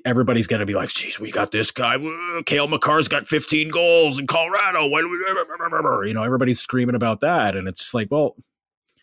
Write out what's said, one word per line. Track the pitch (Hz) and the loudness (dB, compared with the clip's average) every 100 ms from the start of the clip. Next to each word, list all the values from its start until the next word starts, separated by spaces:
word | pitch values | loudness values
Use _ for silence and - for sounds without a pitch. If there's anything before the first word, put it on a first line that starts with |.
| - | 2
everybody's | 123 123 117 107 | 2 2 2 0
gonna | 113 101 | -2 -2
be | 98 | -2
like, | 85 | -2
"Jeez, | - - - | -4 -4 -8
we | 107 | -6
got | - 101 | -4 -2
this | 107 110 | -2 -4
guy. | - 120 131 | -2 -2 -2
Whoa, | 151 165 175 170 - | -4 -8 -6 -6 -2
Cale | 143 147 | 0 0
Makar's | 156 151 156 151 | 0 2 2 2
got | 143 - | -2 0
fifteen | 151 - 156 156 | -2 0 0 0
goals | 170 170 170 156 135 | 2 6 6 6 2
in | 135 | -2
Colorado. | 165 165 196 202 175 147 | 0 0 0 0 2 2
Why | 147 | 0
do | 170 | 0
we," | 175 185 190 160 170 170 160 156 127 101 | -2 -2 -2 -4 -6 -4 0 0 0 0
you | |
know, | 110 | -2
everybody's | 110 127 127 120 | 0 2 2 0
screaming | - 127 123 123 | 0 0 0 0
about | 117 107 | 0 0
that. | 147 170 107 95 | 0 2 2 0
And | 92 | -6
it's | 92 | -6
just | - | -4
like, | 120 104 | -4 -2
well, | 147 143 - - _ _ _ _ _ | 0 0 -2 -20 _ _ _ _ _